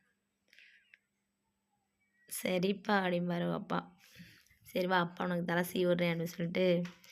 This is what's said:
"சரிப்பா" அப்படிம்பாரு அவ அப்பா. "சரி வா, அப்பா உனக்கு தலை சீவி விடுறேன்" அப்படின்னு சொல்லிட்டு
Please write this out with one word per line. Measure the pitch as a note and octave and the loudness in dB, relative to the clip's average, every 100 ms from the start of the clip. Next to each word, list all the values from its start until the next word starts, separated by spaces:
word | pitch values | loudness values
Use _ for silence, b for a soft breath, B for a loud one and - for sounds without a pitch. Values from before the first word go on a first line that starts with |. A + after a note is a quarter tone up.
| _ _ _ _ _ B B B B B _ _ _ _ _ _ _ _ _ _ _ _ - | _ _ _ _ _ B B B B B _ _ _ _ _ _ _ _ _ _ _ _ -14
"சரிப்பா" | - - F#3 F#3+ G3 - G3+ | -6 -2 0 0 0 2 2
அப்படிம்பாரு | F#3 F3 F3 F3 | 2 0 0 0
அவ | F3 | 0
அப்பா. | E3+ G3+ F3+ F3 - B B E3+ B B B - | -2 -2 -4 -6 -12 B B -20 B B B -8
"சரி | - F3+ | -2 2
வா, | F#3 | 2
அப்பா | F3 F3 | 2 -2
உனக்கு | F3+ F3 | -2 -2
தலை | F3 E3+ | 0 0
சீவி | F3+ F#3 F3+ | 0 2 2
விடுறேன்" | F3 F3 | 4 2
அப்படின்னு | E3 E3 | 0 -4
சொல்லிட்டு | - E3+ F3+ F#3 F3 F3 B B | -4 -4 2 2 2 0 B B